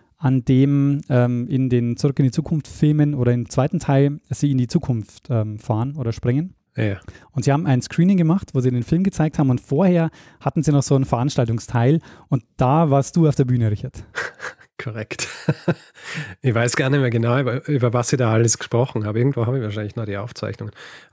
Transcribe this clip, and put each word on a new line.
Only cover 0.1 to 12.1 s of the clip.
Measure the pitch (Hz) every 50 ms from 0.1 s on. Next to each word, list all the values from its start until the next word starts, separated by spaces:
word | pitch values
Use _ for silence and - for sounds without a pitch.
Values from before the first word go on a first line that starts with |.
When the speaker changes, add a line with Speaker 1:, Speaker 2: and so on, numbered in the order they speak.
| _ _
Speaker 1:
an | - 131 131 131 120
dem, | - 131 127 135 139 143 143 139 143 143 143 - -
ähm, | 131 123 123 120 123 120 120 -
in | 143 131 131 127
den | 123 120 120 120 117
Zurück | - - 143 135 -
in | 143
die | 127
Zukunft | - - 151 - 170 151 - -
Filmen | - - - 151 151 151 147 147 147
oder | 135 123 120 120
im | 120 120 -
zweiten | - - 127 151 - 175
Teil | - - 139 135 139 143 143 156 - _
sie | - - - 143
in | 135 131
die | 123 117
Zukunft, | - 170 - - 123 113 107 - - - _ -
ähm, | 127 113 107 107 107 110
fahren | - - 113 107 117 139 143
oder | 156 123 113
springen. | 113 - - 123 123 143 170 185 - _ _ _ _ -
Speaker 2:
Ja. | 110 104 101 - - - - - - _
Speaker 1:
Und | _ 135 107
sie | 139 139
haben | 147 175
ein | - 131 123
Screening | - - - - 170 185 202 180
gemacht, | 170 160 170 196 - - -
wo | 135
sie | 123 131
den | 123 123 113
Film | - 160 170 190
gezeigt | 196 - - 151 139 - -
haben | 147 131
und | 123 120
vorher | - - 139 143 196 185 180 170 165 160 - - - - - _
hatten | - 151 - 165
sie | 143 - 147
noch | 143 131
so | - 143
einen | 135 135
Veranstaltungsteil | - - 117 123 147 - - 123 113 117 110 - - - 120 117 131 156 165 - -